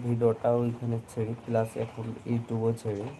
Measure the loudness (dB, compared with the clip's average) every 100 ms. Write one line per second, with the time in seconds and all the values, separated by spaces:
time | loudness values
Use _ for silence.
0 | 0 4 4 4 4 4 2 -2 -2 -2
1 | -4 -4 -4 -4 0 2 2 -2 -4 -6
2 | -8 -6 -2 -2 0 0 2 2 -2 -4
3 | -4